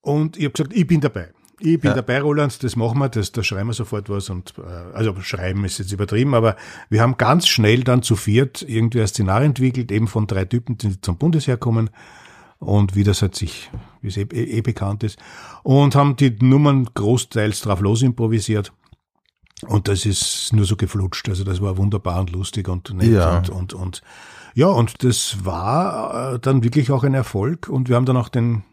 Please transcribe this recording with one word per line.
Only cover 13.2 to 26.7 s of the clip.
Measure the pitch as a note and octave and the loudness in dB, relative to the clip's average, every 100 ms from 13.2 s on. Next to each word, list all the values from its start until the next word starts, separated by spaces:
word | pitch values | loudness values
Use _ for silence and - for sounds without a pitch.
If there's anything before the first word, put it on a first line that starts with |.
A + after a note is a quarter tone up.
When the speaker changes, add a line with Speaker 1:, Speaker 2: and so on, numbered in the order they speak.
Speaker 1:
halt | F#2+ - | -2 -2
sich, | F#2 - - - - _ | -8 -10 -14 -16 -16 _
wie | G#2 | -10
es | F#2 | -6
eh, | |
eh, | G#2 A#2 A#2 A2 | -6 -6 -4 -2
eh | |
bekannt | A2+ A2+ G2 G#2 | -4 -4 -4 -2
ist, | G#2+ - - - - - | -6 -6 -20 -20 -20 -8
und | - C3+ C#3+ C#3 | 2 4 6 4
haben | C#3+ B2+ | 4 4
die | C#3 G#2+ | 2 4
Nummern | B2+ C#3 D3 C3+ A#2+ | 4 6 6 4 0
großteils | - G#2 B2 - A#2 G#2+ G#2 | -2 2 0 0 -2 -2 -2
drauf | G#2+ F#2 | -2 0
los | G2 A2+ | 2 2
improvisiert. | C3 A#2+ A2+ A2+ G2 G#2+ G2+ _ _ _ _ _ _ _ _ - - | 2 2 0 0 0 -2 -2 _ _ _ _ _ _ _ _ -20 -2
Und | G#2 G#2 | 0 0
das | G2 A2 | -2 0
ist | F#2 - - - | -2 -4 -4 0
nur | A2 F#2+ | 2 2
so | G#2 | 0
geflutscht. | F2+ G2+ F#2 - - | -2 -2 -4 -6 -6
Also | F#2 | -4
das | G2 F2+ | -4 -4
war | G2+ F#2+ | -2 0
wunderbar | G2+ G2+ F#2 F2 | 0 0 -2 -4
und | F#2 | -4
lustig | F2 F#2+ - F#2 | -4 -6 -6 -6
und | F#2 - | -6 -6
nett | F#2+ A2+ | 2 4
Speaker 2:
Ja. | G#2+ E2 F2 | 6 4 2
Speaker 1:
und, | F2+ | -2
und, | F#2 F#2 | -6 -10
und, | F#2 F#2 F2 _ - - - - - | -8 -10 -10 _ -20 -20 -20 -8 2
ja, | E3+ | 4
und | B2+ A2+ - | 4 0 0
das | B2+ A2 - G2 F#2+ | 0 0 -4 -6 -6
war, | E2+ F#2+ C#3+ F#3 C3+ A2+ A#2+ C3 B2 | -4 -2 0 -2 -4 -6 -6 -6 -4
äh, | |
dann | C3+ C3+ | 2 2
wirklich | A#2 | 4